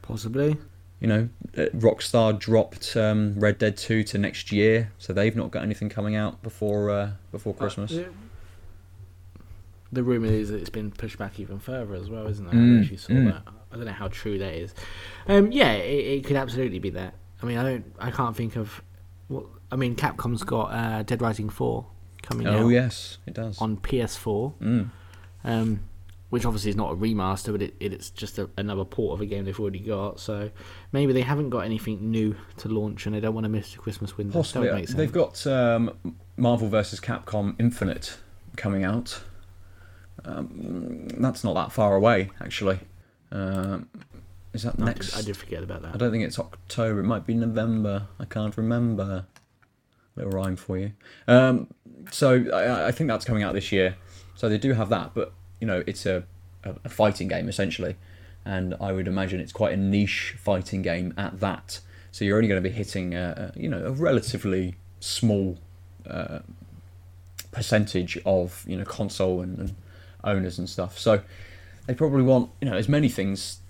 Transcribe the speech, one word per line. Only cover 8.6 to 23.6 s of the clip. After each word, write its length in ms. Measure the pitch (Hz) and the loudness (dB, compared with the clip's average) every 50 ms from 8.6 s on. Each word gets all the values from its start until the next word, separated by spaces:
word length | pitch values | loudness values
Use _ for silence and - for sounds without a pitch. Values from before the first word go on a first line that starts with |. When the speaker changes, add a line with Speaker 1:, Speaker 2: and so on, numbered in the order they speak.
| - - - - - - - - - - - - - - - - - - - - - - - - - - | -18 -18 -18 -18 -20 -20 -20 -20 -20 -20 -20 -20 -20 -20 -20 -20 -18 -18 -18 -18 -18 -20 -20 -20 -14 -4
Speaker 1:
the 120 | 127 127 123 | -2 0 2
rumour 240 | 123 127 117 113 | 4 2 2 4
is 240 | 110 110 107 107 104 | 4 2 2 2 -2
that 100 | 104 104 | -4 -6
it's 80 | 85 - | -6 -6
been 220 | - 110 107 104 | -6 -6 -6 -6
pushed 260 | - - - 107 - | -6 -8 -8 -10 -8
back 240 | - 101 98 - - | -8 -8 -8 -8 -10
even 180 | 101 - 95 101 | -10 -10 -10 -10
further 360 | - - 127 131 120 101 98 | -8 -8 -8 -8 -6 -6 -8
as 160 | 90 87 90 | -8 -8 -8
well, 160 | 110 113 107 | -8 -8 -6
isn't 200 | 107 101 104 98 | -6 -6 -6 -4
it? 40 | 85 | 4
I 20 | 92 | 6
Speaker 2:
Mm, 40 | |
Speaker 1:
don't 200 | 117 117 120 120 | 8 10 10 10
know 60 | 113 101 | 8 8
if 80 | - | 4
you 80 | 98 - | 0 -6
saw 140 | - - 113 | -4 2 4
Speaker 2:
mm. 180 | 131 131 107 95 | 6 6 6 4
Speaker 1:
that. 100 | - - - - - - - - | 2 -4 -16 -18 -20 -20 -16 -12
I 40 | |
don't 100 | 117 117 | -10 -8
know 60 | 110 95 | -8 -8
how 160 | - 104 95 | -6 -6 -6
true 300 | - - - 110 101 95 | -6 -6 -4 -4 -4 -2
that 140 | 95 95 80 | -4 -4 -6
is. 220 | 82 85 95 - - - - - - - - - - - - | -8 -8 -10 -10 -14 -14 -12 -12 -12 -12 -14 -14 -12 2 6
Um, 220 | 196 202 202 214 | 8 8 8 8
yeah, 220 | 240 285 262 139 110 | 6 6 6 6 6
it, 460 | 104 87 107 139 143 113 110 139 139 | 2 2 0 0 0 2 2 0 -2
it 60 | 131 | 0
could 100 | - 143 | 2 2
absolutely 420 | 135 135 131 113 127 131 123 90 90 | 2 2 0 -2 -2 -2 -2 -2 -4
be 120 | 95 98 | -4 -4
that. 240 | 87 92 92 92 - - - - - - - | -4 -4 -6 -8 -10 -14 -20 -20 -14 -8 -6
I 40 | |
mean, 100 | 120 120 | -4 -2
I 60 | 117 123 | 0 0
don't, 220 | 135 131 120 104 - - - | 0 0 -2 -6 -10 -12 -8
I 120 | - 123 | -6 -6
can't 260 | 120 - 131 120 110 | -2 0 -2 -2 0
think 200 | - 117 113 - | -2 -4 -4 -2
of 260 | 120 110 107 - - - - - - - - - - - - | -4 -6 -6 -8 -16 -18 -20 -20 -20 -20 -20 -20 -20 -12 -8
what. 180 | 131 135 - - - - - - | -8 -8 -8 -12 -18 -20 -12 -6
I 60 | - | -4
mean, 200 | 131 131 123 120 | -2 0 0 0
Capcom's 460 | - 151 143 - - - 120 120 110 - | 0 -2 -2 -2 -2 -4 -2 -2 -2 -2
got, 300 | - - 117 107 - 107 | -2 0 0 0 -2 -2
uh, 300 | 117 113 113 113 - 107 | -2 -2 -2 -2 -2 -2
Dead 180 | - 127 113 120 | -2 0 0 0
Rising 260 | 113 110 107 104 107 | 0 0 -2 -4 -6
four 380 | 101 - 127 123 117 113 120 - - - - - - - - | -4 -2 -2 -2 -2 -4 -6 -10 -16 -20 -20 -20 -18 -18 -12
coming 240 | - 123 117 113 | -8 -6 -4 0
Speaker 2:
Oh, 200 | 98 104 107 113 | 2 4 6 6
Speaker 1:
out 20 | 117 | 6
Speaker 2:
yes, 500 | 120 123 131 120 - - - - - - - | 6 6 4 2 -2 -6 -10 -12 -14 -14 -14
it 80 | - - | -12 -10
does. 260 | - 113 113 101 - | -8 -8 -8 -4 -2